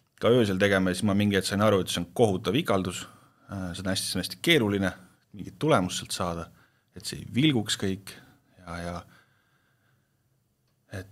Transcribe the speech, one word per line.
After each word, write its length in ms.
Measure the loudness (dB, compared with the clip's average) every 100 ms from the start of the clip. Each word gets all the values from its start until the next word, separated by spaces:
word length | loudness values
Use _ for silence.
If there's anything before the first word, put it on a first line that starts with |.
| _ -2
ka 80 | 4
öösel 300 | 4 4 4
tegema 300 | 4 4 2
ja 20 |
siis 120 | 2 2
ma 80 | 4
mingi 160 | 4
hetk 140 | 2 0
sain 160 | 2 4
aru, 140 | 4
et 80 | 2
see 120 | -4
on 40 | -4
kohutav 400 | 2 2 2 0 -2
ikaldus. 400 | 0 0 -2 -6 -12 -20 _ _ -12
Äh, 220 | -10 -8
seda 140 | -6 -4
on 60 | -4
hästi, 100 | -4
see 120 | -4
on 40 |
hästi 160 | -6 -4 0
keeruline, 460 | 2 2 0 -2 -4 -18 _ _
mingit 240 | -16 -14 -4
tulemust 400 | 2 2 2 -4
sealt 160 | -8
saada, 300 | -6 -6 -6 -10 _ _ _ _
et 100 | -14 -12
see 80 | -12
ei 80 | -6
vilguks 400 | 0 2 2 -2 -4
kõik 340 | -4 -4 -8 -20 -20 _ _ _
ja, 140 | -12 -10
ja 180 | -8 -10 -12 _ _ _ _ _ _ _ _ _ _ _ _ _ _ _ _ _ _
et 180 | -14 -6